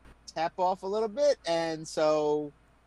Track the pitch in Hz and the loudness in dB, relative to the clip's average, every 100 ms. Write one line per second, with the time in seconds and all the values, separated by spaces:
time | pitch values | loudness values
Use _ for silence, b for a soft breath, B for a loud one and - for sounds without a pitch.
0 | - - - 160 165 - 185 190 190 214 | -20 -20 -12 -4 -4 0 -2 0 -4 -4
1 | 220 220 294 254 170 165 165 160 160 - | -4 2 2 2 0 -2 -2 -6 -6 0
2 | 156 151 151 151 147 - _ _ | 2 4 2 0 -2 -12 _ _